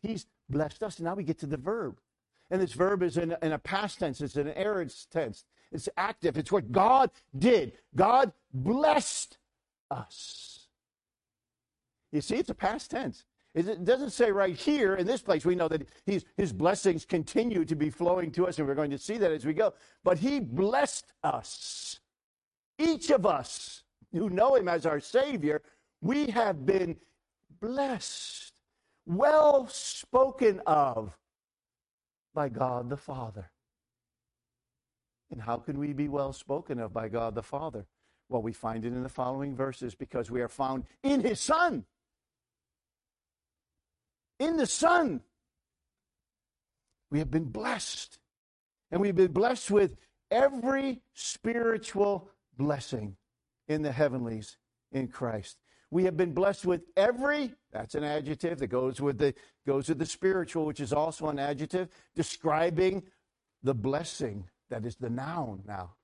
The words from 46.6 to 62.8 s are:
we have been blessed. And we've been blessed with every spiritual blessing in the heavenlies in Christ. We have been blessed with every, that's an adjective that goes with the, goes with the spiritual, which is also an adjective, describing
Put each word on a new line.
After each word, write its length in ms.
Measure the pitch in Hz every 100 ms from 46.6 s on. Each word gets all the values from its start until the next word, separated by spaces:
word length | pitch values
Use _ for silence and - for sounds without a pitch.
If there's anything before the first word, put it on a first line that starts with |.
| _ _ _ _ _
we 80 | 147
have 100 | 151
been 220 | 151 156
blessed. 640 | 117 233 233 - - - - _ _ _ _ _ _ _
And 100 | 175
we've 160 | 202 180
been 180 | 185
blessed 360 | 156 226 254 -
with 280 | 202 190 - _ _ _
every 720 | 220 277 277 240 269 269 247 _
spiritual 1160 | - - - 220 233 233 226 - 196 202 196 - _ _ -
blessing 600 | 143 143 - 123 104 92 _ _ _ _ -
in 140 | 151
the 100 | 151
heavenlies 640 | 127 151 127 120 110 107 - _ _ _
in 160 | 135 127
Christ. 500 | - 123 110 98 - _ _ _
We 160 | 165 185
have 100 | 160
been 180 | 180
blessed 320 | 151 196 196 180
with 160 | 175 - -
every, 580 | 208 240 277 294 262 - _
that's 240 | - 113 151
an 80 |
adjective 560 | 147 151 143 151 170 165
that 80 | 131
goes 340 | 123 127 131
with 160 | 143 131
the, 160 | 143 131 - _ -
goes 240 | 139 139
with 100 | 151
the 60 | 165
spiritual, 600 | - 190 190 156 170 156
which 140 | 147
is 140 | 139
also 340 | 147 156 156 156
an 100 | 143
adjective, 500 | 139 143 156 185 180 _ _ -
describing 880 | 156 - 160 151 170 160